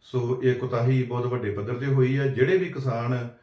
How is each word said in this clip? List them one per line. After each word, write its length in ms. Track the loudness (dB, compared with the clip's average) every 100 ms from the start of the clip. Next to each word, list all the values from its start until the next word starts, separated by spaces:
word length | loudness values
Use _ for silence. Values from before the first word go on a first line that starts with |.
ਸੋ 400 | -6 -4 -2 0
ਇਹ 120 | 2 0
ਕੁਤਾਹੀ 480 | 0 0 2 2
ਬਹੁਤ 220 | 0 -2 -2
ਵੱਡੇ 260 | -2 -2
ਪੱਧਰ 260 | -4 -4 -4
ਤੇ 80 | 0
ਹੋਈ 320 | 2 4 2
ਹੈ। 100 | 0
ਜਿਹੜੇ 300 | 2 4 4
ਵੀ 80 | 0
ਕਿਸਾਨ 640 | -4 -4 -2 -2 -2 -4 -12